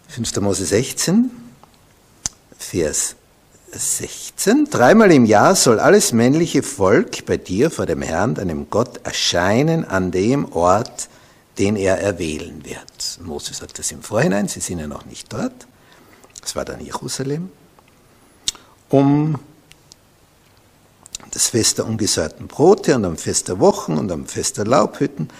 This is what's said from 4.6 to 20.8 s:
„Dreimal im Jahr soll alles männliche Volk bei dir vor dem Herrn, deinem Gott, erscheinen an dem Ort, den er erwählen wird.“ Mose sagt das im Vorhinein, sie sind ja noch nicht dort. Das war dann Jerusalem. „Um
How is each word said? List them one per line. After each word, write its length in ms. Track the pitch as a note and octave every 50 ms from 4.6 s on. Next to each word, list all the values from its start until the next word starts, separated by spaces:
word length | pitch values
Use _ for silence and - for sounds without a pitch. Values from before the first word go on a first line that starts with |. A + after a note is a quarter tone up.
| D4+ C#4+
„Dreimal 400 | - A2 A#2 C3 F3 A3 A3+ G3
im 140 | E3+ C#3 A#2+
Jahr 320 | G#2 G#2+ G2+ A#2 D#3 F#3+
soll 240 | F#3 - - A#2 G2+
alles 320 | - C3+ F3 G#3 - - -
männliche 500 | A2+ A#2 B2 C#3 D#3+ F3 - - D3 -
Volk 640 | - - - F#2+ F#2 G#2+ D3+ A#3 - - - -
bei 100 | - G2
dir 340 | E2 - - F#2 F#2+ B2+ E3
vor 160 | E3 - G2+
dem 160 | F2 E2 C#2 C#2+
Herrn, 340 | B1+ D#2+ E2 G2 A2+ D3+
deinem 340 | - G2+ F2+ D#2+ D2 C#2+ -
Gott, 340 | - G2+ A#2+ - - - -
erscheinen 800 | - - - - - - F2 F2 F#2+ G#2 A#2+ C#3+ D#3+ E3 E3 -
an 280 | - - F#2+ F#2 F#2 E2+
dem 400 | F2+ F#2+ A2 C3 C#3+ - - -
Ort, 560 | E2 E2+ F2 F#2 G#2 A#2 - - - - - _ - _ _ _ _ _ _ - -
den 160 | G2 G2+ G#2+
er 240 | G#2 F#2+ F#2+ F#2+ F2
erwählen 640 | F2 G2+ G2+ F2+ F2+ D#2+ D2+ D2+ E2+ - - D#2 C#2+
wird.“ 540 | - - - - _ - - - - - - E2+
Mose 320 | F2+ D2 C#2+ - - -
sagt 240 | - - - - -
das 120 | - -
im 120 | - - -
Vorhinein, 440 | - - G#2+ C#3 F3+ F#3+ - G#3
sie 140 | - - -
sind 180 | - - F#2+ E2+
ja 80 | D#2
noch 200 | D2+ C#2+ - -
nicht 260 | - B1 - - - -
dort. 340 | A2 - C4 - - - _ _ _ _ _ - _ _ _ _ _ _ - - -
Das 140 | - - -
war 100 | - C2+
dann 160 | C2+ C2 -
Jerusalem. 680 | - C#2 - - - C3+ - - C3+ C3+ C#3+ D#3 F3 F#3 - _ _ _ _ _ _ _ _ _ _ _ _ _ _ _ _ _ - - - - - _ _ _ _ -
„Um 500 | - C3+ C#3 C#3 C#3+ D3 D3+ D#3 D#3 C#3 - - - _ _ _ - _ _ _ - _ _ _ _ _ _ _ _ _ _ _ _ _ _ _ _ _